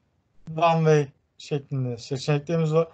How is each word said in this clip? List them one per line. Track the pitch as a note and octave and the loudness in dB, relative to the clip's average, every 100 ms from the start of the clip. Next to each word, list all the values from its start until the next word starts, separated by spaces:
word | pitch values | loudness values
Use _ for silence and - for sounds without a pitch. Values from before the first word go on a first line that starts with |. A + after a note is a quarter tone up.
| _ _ _ _ - D#3 | _ _ _ _ -12 0
one | E3 E3 | 2 4
way | D#3+ D3+ C#3+ - _ _ | 4 4 2 -8 _ _
şeklinde | - D3 - C3+ B2 A#2 | -8 -8 -6 -6 -6 -8
seçeneklerimiz | - C3 - D3 D3 E3 D#3+ | -8 -8 -2 -2 -2 -2 0
var. | D#3 E3 | 0 0